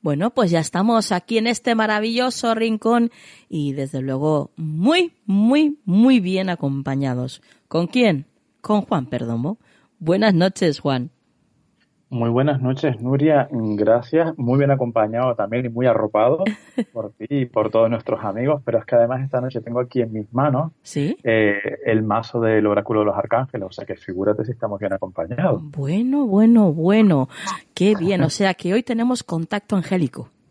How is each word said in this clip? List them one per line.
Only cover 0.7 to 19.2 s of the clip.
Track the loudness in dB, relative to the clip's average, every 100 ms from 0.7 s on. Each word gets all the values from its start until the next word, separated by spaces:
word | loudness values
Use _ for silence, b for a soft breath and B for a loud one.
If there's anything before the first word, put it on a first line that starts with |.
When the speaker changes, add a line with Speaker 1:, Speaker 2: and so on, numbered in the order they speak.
| 0 2 2 0
Speaker 1:
aquí | -4 -2 -2
en | 0
este | -2 0
maravilloso | 0 0 0 -2 -2 -2 -2 -2
rincón | 0 0 0 2 2 0 B B B B
y | -4 -4
desde | -4 -4 -4
luego | -4 -2 0 0 -2 -8
muy, | -8 -2 2 2 0 _ -2
muy, | 2 4 4 2 0
muy | 0 4 6 4
bien | 2 -2 -2
acompañados. | -2 -4 -4 -4 -2 -2 -2 -6 -10 b b _
¿Con | -2 0
quién? | 2 2 2 -4 _ _ _
Con | -2 -2
Juan | 0 -4
Perdomo. | -2 -6 -4 -4 -4 -8 b b b _
Buenas | 0 2 4
noches, | 4 2 2 -2 0
Juan. | -2 -2 -4 _ _ _ _ _ _ _ _ _ _
Speaker 2:
Muy | -4 0
buenas | 2 0 0
noches, | -2 -2 -2 -2
Nuria. | -2 0 4 2 0
Gracias. | -4 -2 0 2 2 2 0 0 -2
Muy | 0 2
bien | 2
acompañado | 0 0 0 -2 0 -2
también | -2 -4 -4 -4
y |
muy | -2
arropado | 2 2 0 2 2 2 -2
Speaker 1:
<laughs> | -6 -10 -8 -8
Speaker 2:
por | -8 -12
ti | _ -6
y | -4
por | -2 -2 0
todos | 2 2
nuestros | 0 -4 -4
amigos. | -4 -4 -2 -2
Pero | 0 -2
es | 2
que | 2
además | 2 0